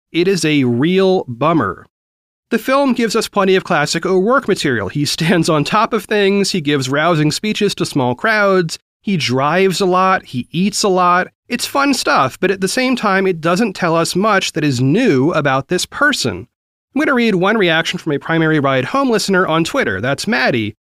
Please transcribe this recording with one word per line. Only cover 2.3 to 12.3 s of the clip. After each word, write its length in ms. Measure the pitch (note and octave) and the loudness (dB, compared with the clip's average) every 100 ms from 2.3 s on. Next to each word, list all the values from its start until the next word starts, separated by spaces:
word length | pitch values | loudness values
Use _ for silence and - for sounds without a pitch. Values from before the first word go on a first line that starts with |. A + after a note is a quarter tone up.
| _ _ | _ _
The 80 | A3+ | -4
film 340 | - C4+ C#4 | 0 2 2
gives 220 | A#3+ A3+ | 0 0
us 140 | A3 - | -2 -2
plenty 260 | G3+ G3 | 0 2
of 80 | F#3+ | 2
classic 400 | - E3 D3 E3 | 0 0 0 -2
O'Rourke 440 | E3 F#3 G3 C4+ B3 | 0 0 2 0 0
material. 400 | F#3+ D3+ A#2 F#2 | -2 0 -2 -4
He 160 | D3 | -4
stands 440 | C#3+ - D#3+ F3+ E3 | -4 -2 0 2 2
on 140 | D#3 | 0
top 300 | C#3+ G#3+ A3+ | 0 0 0
of 120 | A3 | -2
things, 460 | - G#3 G3 G3+ G3 | -2 0 2 2 0
he 100 | F#3+ | -2
gives 300 | C#3+ D3 B2+ | -2 -2 -2
rousing 400 | C#3+ E3 D#3+ D3+ | 0 2 2 0
speeches 440 | - G#3+ G#3+ G3+ - | -2 -4 -2 -2 -2
to 100 | F3 | -4
small 300 | D3 B2 B2 | -2 -2 -2
crowds, 600 | A3+ G#3+ G3+ F#3+ E3 - _ _ | 0 2 2 2 0 -6 _ _
he 160 | - F#3+ | -4 -2
drives 640 | A#2 B2+ C#3+ F3 F#3+ F3 | -2 0 0 2 2 2
a 60 | F#3+ | 0
lot, 380 | F#3 F#3+ F#3+ | 2 2 0
he 240 | - B2+ - | -4 -10 -6
eats 320 | E3 G3+ - | -2 -2 0
a 60 | G#3 | 0
lot. 400 | F#3 F3 F3+ - _ - | 2 2 2 -2 _ -8
It's 180 | A#3+ - | -8 -4
fun 280 | C#4+ C#4 | 0 0
stuff, 440 | B3+ D#4+ C4 C3 | 0 0 0 0